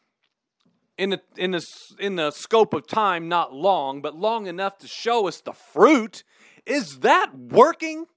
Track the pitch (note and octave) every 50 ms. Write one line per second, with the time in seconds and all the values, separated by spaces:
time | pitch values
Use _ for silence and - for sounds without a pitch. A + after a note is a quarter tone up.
0 | _ _ _ _ _ _ _ _ _ _ _ _ _ _ _ _ _ _ _ -
1 | F#3 G3+ F#3+ - _ _ _ - F3+ F#3 F#3 E3+ D#3 - - - - - - -
2 | G3 G3+ G3 F3 D#3 D3 D3 - - - - A3+ G#3+ - - D#3 - - - A3
3 | G#3+ G3 F3+ E3 E3 E3 F3 F3 D#3+ C#3+ C3 C3+ E3 G3 F#3+ E3 C#3+ C3+ C3+ C#3+
4 | C#3 D3 C#3+ D#3+ F#3+ A3 A3+ A3+ G#3 F#3 E3+ F3 G3 G3 - - - - - -
5 | - A3+ A#3+ A#3+ G3+ F3 D3+ - - - - - - - - D3+ G3 C4+ D#4 B3
6 | G#3+ G#3+ - - - _ _ _ _ _ _ _ - - B3+ D4 G#3+ D3+ C#3 B2+
7 | - A#3 D4+ F#4 F#4 - - C3 B2 B2 - G3 B3 D#4+ D#4+ - D#4+ D#4+ D#4 D#4
8 | E4 - _